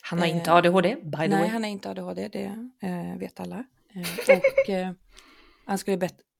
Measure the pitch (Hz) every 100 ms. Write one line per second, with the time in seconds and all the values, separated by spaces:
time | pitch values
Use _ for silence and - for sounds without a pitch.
0 | - 175 170 170 160 170 175 185 180 302
1 | 156 147 160 - - - 214 202 196 190
2 | 180 180 208 202 202 220 247 - 185 180
3 | 175 180 190 - 180 180 269 _ _ 190
4 | 170 175 494 539 539 539 539 190 185 180
5 | _ - - - _ _ - 196 - 185
6 | 180 - _